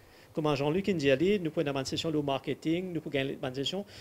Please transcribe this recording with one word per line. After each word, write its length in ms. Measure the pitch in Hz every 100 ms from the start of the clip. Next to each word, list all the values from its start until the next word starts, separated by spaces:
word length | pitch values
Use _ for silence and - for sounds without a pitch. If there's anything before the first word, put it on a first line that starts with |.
| - - -
Comment 240 | - 151 139
Jean-Luc 320 | 143 170 202
Ndiaye, 520 | 175 139 135 175 208
nous 120 | 160
pouvons 160 | - 139
avoir 140 | 139
une 40 | 131
session 240 | 160 165
de 80 | 151
marketing, 720 | 143 135 - 131 156 170 185
nous 100 | 165
pouvons 120 | 156
gagner 240 | 139 135 -
une 140 | 135
session, 320 | 127 135 190 202 -